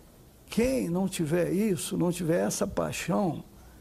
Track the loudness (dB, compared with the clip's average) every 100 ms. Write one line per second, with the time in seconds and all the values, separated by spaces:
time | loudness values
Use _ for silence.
0 | -20 -20 -20 -20 -4 0 2 2 0 0
1 | 0 -2 0 2 2 2 2 0 -2 0
2 | 0 0 0 2 2 0 -2 0 -2 -4
3 | -2 0 0 -2 -10 -20 -20 -20